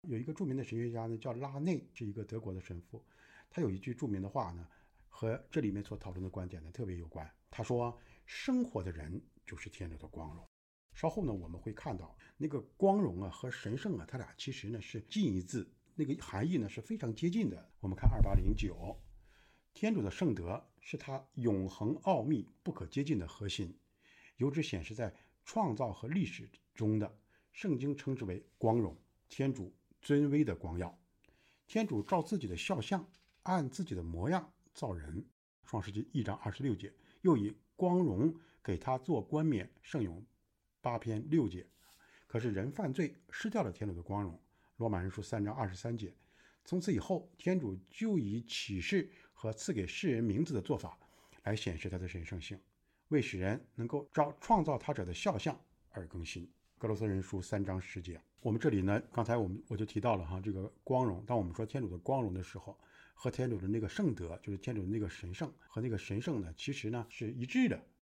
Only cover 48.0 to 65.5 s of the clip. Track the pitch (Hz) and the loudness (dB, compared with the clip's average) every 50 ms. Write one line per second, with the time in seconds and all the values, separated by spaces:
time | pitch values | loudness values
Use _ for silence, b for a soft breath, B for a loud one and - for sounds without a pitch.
48 | 220 226 208 170 117 98 104 117 120 - - - - - 101 92 82 - 196 190 | 0 2 2 2 2 2 0 -2 -4 -4 -6 -6 -4 -2 -2 -2 0 2 2 2
49 | 151 B B B B B B - - 113 110 - - - 165 113 92 87 - - | 2 B B B B B B -6 -4 -4 -4 -2 -2 -2 0 0 0 -2 -4 -2
50 | - 175 127 113 117 110 98 113 156 160 151 110 90 - 143 - - 85 - B | 2 2 4 4 4 4 4 2 2 2 0 -2 0 0 -2 -2 -2 -8 -12 B
51 | B B B B B B B B B - 107 107 - 101 87 78 - 95 90 90 | B B B B B B B B B -2 -2 0 0 -2 -4 -2 -4 -4 -4 -4
52 | 92 87 - 87 82 - 98 87 80 - 101 92 _ _ _ _ _ _ _ _ | -4 -4 -6 -6 -8 -6 -8 -8 -8 -8 -10 -12 _ _ _ _ _ _ _ _
53 | _ _ 156 147 113 - - 92 90 95 110 143 - - _ - 117 120 - 143 | _ _ 2 2 2 2 -2 0 0 0 0 0 -4 -12 _ -6 -4 -2 -2 -4
54 | 143 - - 151 147 143 143 - - - 233 202 156 156 143 120 - - 147 117 | -4 -2 2 2 2 2 2 -10 4 4 6 6 6 4 0 0 0 -2 -2 -2
55 | 95 85 85 - - 208 160 101 - 160 - - - _ _ _ _ _ - - | -2 -4 -4 -2 0 0 0 2 0 -2 -4 -4 -10 _ _ _ _ _ -12 -12
56 | 90 80 - 90 82 - - - 85 - _ _ _ _ _ _ - 110 110 95 | -10 -8 -8 -8 -8 -6 -8 -10 -10 -12 _ _ _ _ _ _ 0 0 0 2
57 | 113 107 98 95 92 - - 95 90 - - 101 98 95 92 92 90 - - 95 | 2 2 2 2 0 0 -4 -4 -2 -2 0 0 0 0 0 -2 -2 -4 -8 -8
58 | 87 92 85 82 - _ _ _ - 120 107 113 - 156 117 101 92 95 101 107 | -8 -8 -10 -12 -14 _ _ _ 0 0 2 4 4 6 6 6 6 6 4 4
59 | - - - - 113 107 117 120 107 90 92 107 - - 117 98 110 104 - 110 | 2 0 0 0 2 4 4 4 4 2 -2 -6 -6 -6 -2 -2 -2 0 0 0
60 | 98 120 110 98 87 78 90 92 95 107 95 95 95 - - - _ - 131 127 | 2 4 2 2 0 -2 -4 -4 -2 -2 -2 -2 -4 -6 -8 -14 _ 2 2 4
61 | 127 117 92 87 104 104 123 117 98 87 85 - 113 104 - 139 123 95 90 87 | 4 2 0 -2 -2 0 0 2 2 0 -2 -4 -6 -4 -2 -4 -2 -2 -4 -4
62 | 87 - 135 135 120 101 90 92 90 - - 95 - - 98 B B B B B | -2 0 2 2 2 0 0 -2 -4 -6 -10 -12 -12 -12 -16 B B B B B
63 | B B B - - 127 120 - 127 127 120 95 87 92 104 113 107 95 - - | B B B -4 -4 -4 0 0 0 0 0 0 0 2 2 2 2 0 0 2
64 | 214 165 113 82 90 82 82 - - - 101 92 - - 123 107 92 90 107 113 | 2 2 2 2 -2 -6 -6 -6 -4 -4 -4 -4 -4 -4 -2 -2 0 0 0 0
65 | 104 90 - - - 87 90 - 170 131 | 0 -2 -4 -6 -8 -8 -6 -4 -6 -6